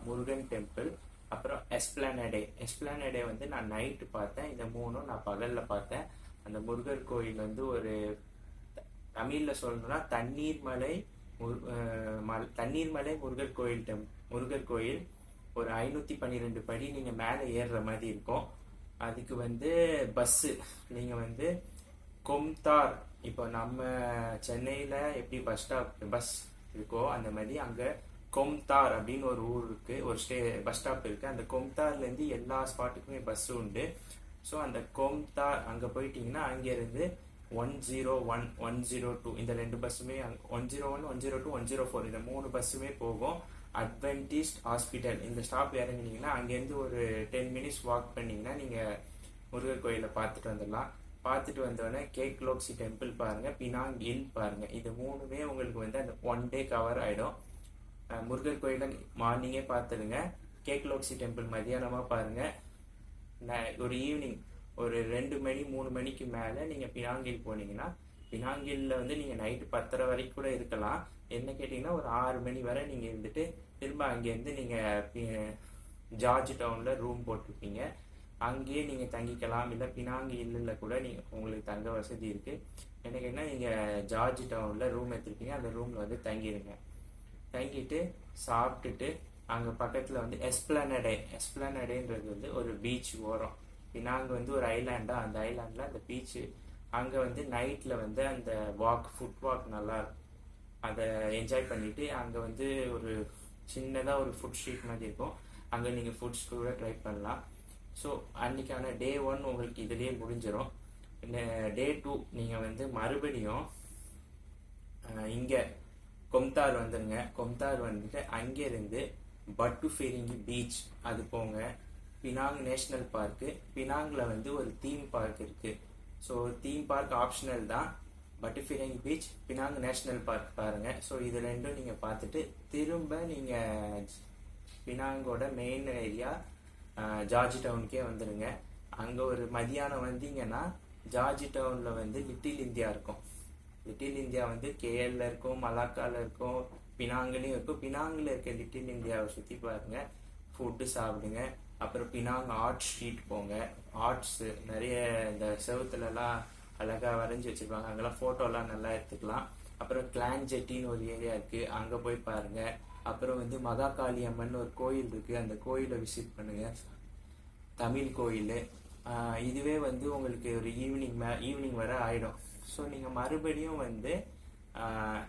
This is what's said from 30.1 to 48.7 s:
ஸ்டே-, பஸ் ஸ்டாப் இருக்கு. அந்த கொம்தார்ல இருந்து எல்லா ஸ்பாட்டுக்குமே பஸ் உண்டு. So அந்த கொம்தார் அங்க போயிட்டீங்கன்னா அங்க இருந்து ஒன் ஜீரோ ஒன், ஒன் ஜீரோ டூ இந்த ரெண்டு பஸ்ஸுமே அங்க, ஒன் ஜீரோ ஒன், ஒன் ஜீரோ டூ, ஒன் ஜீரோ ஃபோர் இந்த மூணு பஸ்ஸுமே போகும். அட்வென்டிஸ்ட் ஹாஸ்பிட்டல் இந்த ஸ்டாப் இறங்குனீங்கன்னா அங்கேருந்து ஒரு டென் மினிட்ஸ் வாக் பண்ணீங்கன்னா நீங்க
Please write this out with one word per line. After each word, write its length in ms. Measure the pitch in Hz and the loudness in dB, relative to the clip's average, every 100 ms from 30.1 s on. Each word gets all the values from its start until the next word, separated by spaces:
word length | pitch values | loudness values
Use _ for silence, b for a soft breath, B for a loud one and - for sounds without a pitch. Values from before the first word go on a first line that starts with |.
| 113 | 0
ஸ்டே-, 400 | - 127 117 110 | 0 2 2 2
பஸ் 160 | 110 117 | 0 0
ஸ்டாப் 260 | 139 127 107 | 2 0 0
இருக்கு. 220 | 104 135 | -2 -2
அந்த 160 | 127 | -2
கொம்தார்ல 640 | - 131 135 151 151 143 127 | 0 0 0 4 4 4 0
இருந்து 200 | 123 151 | 2 0
எல்லா 400 | 120 120 131 131 | 0 0 0 0
ஸ்பாட்டுக்குமே 520 | - 123 - - 135 | 0 0 -2 -6 -4
பஸ் 280 | 117 107 - | 0 0 0
உண்டு. 320 | 123 107 101 156 B B B B - | 0 -2 0 -2 B B B B -12
So 180 | - 156 | -4 -2
அந்த 200 | 139 120 117 - | 0 -2 -2 2
கொம்தார் 680 | 135 151 147 - 143 139 113 | 4 4 0 2 4 4 2
அங்க 200 | 113 117 127 | -2 0 0
போயிட்டீங்கன்னா 460 | 135 131 117 143 139 | -2 -2 -2 0 0
அங்க 200 | 131 127 | 0 2
இருந்து 320 | 120 117 120 175 - B - - | 2 2 2 2 0 B -16 -4
ஒன் 280 | 113 123 139 - | 0 0 0 -2
ஜீரோ 360 | 131 127 131 117 | 2 4 4 4
ஒன், 280 | 117 120 - | 2 0 -2
ஒன் 280 | 117 123 120 | 0 0 0
ஜீரோ 180 | 127 123 120 | 0 0 0
டூ 120 | 117 117 | -2 -2
இந்த 160 | 117 | 0
ரெண்டு 240 | 117 117 117 | 0 0 0
பஸ்ஸுமே 380 | 120 - 123 135 120 | -2 -2 -4 -2 -4
அங்க, 120 | - - | -6 -4
ஒன் 180 | 120 123 | -2 0
ஜீரோ 240 | 139 143 | 0 0
ஒன், 120 | 143 | 0
ஒன் 180 | 151 127 | -2 -2
ஜீரோ 200 | 135 131 | 0 0
டூ, 60 | 151 | 0
ஒன் 180 | 135 120 | 0 2
ஜீரோ 120 | 135 127 | 2 2
ஃபோர் 160 | 123 110 | 2 0
இந்த 140 | 110 | -2
மூணு 280 | 117 135 135 | -2 -4 0
பஸ்ஸுமே 500 | 123 120 131 139 139 | 0 2 0 -2 -2
போகும். 400 | 117 107 131 170 B B B 113 | 0 2 2 0 B B B 0
அட்வென்டிஸ்ட் 800 | 113 - 139 139 139 147 156 - 117 | 0 0 0 0 2 2 2 0 2
ஹாஸ்பிட்டல் 560 | 120 - 123 120 117 | 2 2 0 0 0
இந்த 200 | 117 120 | -2 -2
ஸ்டாப் 320 | 117 131 139 131 | 2 4 4 4
இறங்குனீங்கன்னா 560 | 123 123 117 110 147 131 | 2 0 -4 -2 0 0
அங்கேருந்து 380 | 120 123 135 143 | 2 0 0 -2
ஒரு 500 | 131 120 113 110 110 | 0 2 2 2 0
டென் 240 | 127 127 127 | 0 0 0
மினிட்ஸ் 260 | 143 - 123 | -2 -2 2
வாக் 260 | 120 120 - | 2 2 -4
பண்ணீங்கன்னா 380 | 117 107 117 143 | -2 -2 -2 -4
நீங்க 440 | 135 | -2